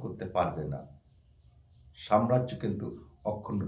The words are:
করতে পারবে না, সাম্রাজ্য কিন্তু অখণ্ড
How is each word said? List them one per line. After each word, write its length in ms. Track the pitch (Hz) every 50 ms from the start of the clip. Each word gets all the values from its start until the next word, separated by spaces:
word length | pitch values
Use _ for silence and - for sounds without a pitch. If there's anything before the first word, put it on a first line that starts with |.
| -
করতে 220 | 107 90 - 92 87 -
পারবে 280 | 92 87 80 78 80 73 71 69
না, 80 | 65 - - - - - - - - - - - - - - - - - - - - - - - - -
সাম্রাজ্য 440 | - 104 110 117 117 123 127 - - - - -
কিন্তু 240 | 104 95 - - - - - - - - - - 107
অখণ্ড 300 | 104 104 - - 104 98 92